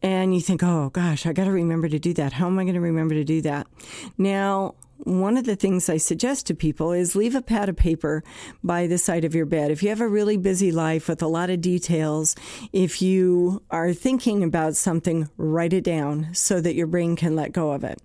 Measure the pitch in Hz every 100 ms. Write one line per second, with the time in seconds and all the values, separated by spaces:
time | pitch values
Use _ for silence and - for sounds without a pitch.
0 | 196 185 185 185 170 185 180 170 139 180
1 | 175 151 170 165 190 190 170 165 165 151
2 | 160 165 143 127 175 190 185 180 170 160
3 | 160 156 147 160 156 143 - - - -
4 | 262 - 196 196 196 196 196 - - _
5 | - 185 190 240 254 202 190 185 170 160
6 | - 165 240 269 - 165 156 151 165 175
7 | 180 196 220 262 247 220 202 180 175 160
8 | 156 156 - - - - - 175 175 175
9 | - 170 160 160 156 165 147 151 196 214
10 | 233 208 208 208 185 185 190 165 160 160
11 | 160 165 160 165 180 185 170 180 - 170
12 | 156 151 156 - - - 220 - 185 -
13 | 185 190 185 180 175 190 - 165 170 175
14 | - 262 247 208 175 170 160 151 - 165
15 | 180 165 151 - 160 156 170 185 180 165
16 | 143 147 156 175 - 185 170 165 165 175
17 | 170 170 170 156 151 - 156 143 - -